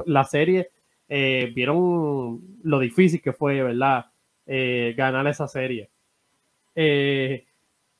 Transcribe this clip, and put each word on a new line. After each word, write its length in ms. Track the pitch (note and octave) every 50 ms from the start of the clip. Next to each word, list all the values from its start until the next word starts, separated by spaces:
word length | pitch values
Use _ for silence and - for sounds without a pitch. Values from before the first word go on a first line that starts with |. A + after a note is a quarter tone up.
| -
la 180 | E3+ C#3+ C3+ C3+
serie, 460 | - - C#3+ D#3+ F3 F#3 F#3 F3 - _ _ _ _ _ _ _ -
eh, 420 | C#3+ C#3 C3+ C3 C3 B2+ B2 A#2+ A#2+
vieron 840 | B2 B2 C#3 D3+ F3 F3+ F3+ F3 E3+ D#3 D3 C#3+ C3+ B2 A#2 A#2 A#2 - - - -
lo 160 | - D#3+ C#3+ C3+
difícil 420 | C3 A#2 - F#3 F#3+ E3+ E3+ D#3+
que 140 | - C#3 -
fue, 280 | - D3+ C#3 C#3 C3+
¿verdad? 440 | C3 B2 A#2 B2 C3+ C3+ C3 B2 - _ _ _ _ _ _ _ _ -
Eh, 420 | C3+ C3 C3 B2 B2 A#2+ A#2+ A#2 A#2
ganar 320 | C3 C3 C3 B2+ C3+ C#3 C#3+
esa 180 | C#3+ - D3
serie. 420 | A#2 - C3+ B2+ B2+ B2 A2 G2 - _ _ _ _ _ _ _ _ _ _ _ _ _ _ _ _ -
Eh, 680 | E3 D#3 D3+ C#3+ C#3+ C#3 C#3 C#3 C#3 C3 C3 C3+ A#2+ - _ _ _ _ _ _ _ _ _ _ _